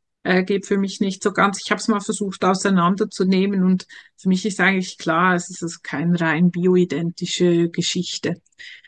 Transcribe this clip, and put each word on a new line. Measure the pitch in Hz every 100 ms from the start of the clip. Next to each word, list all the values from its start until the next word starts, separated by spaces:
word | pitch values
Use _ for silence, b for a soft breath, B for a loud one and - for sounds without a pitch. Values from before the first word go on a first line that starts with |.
| _ _
äh, | 180 185
geht | 185 202 -
für | 202
mich | 196 -
nicht | 196 190
so | 208
ganz. | 190 202 190
Ich | -
hab's | 208 -
mal | 208
versucht | 196 190 202 -
auseinanderzunehmen | 185 190 196 190 170 196 214 - 185 185 196 196
und | 185 185 - B B _
für | 190
mich | 185
ist | 220 190
eigentlich | 185 190 185 -
klar, | - 165 185 180
es | -
ist | 180
also | 165 -
kein | - 143 170
rein | 175 165 156 180
bioidentische | 175 180 180 180 143 170 - 175 - 180 170 170
Geschichte. | 170 175 185 175 - - 175 _ B B B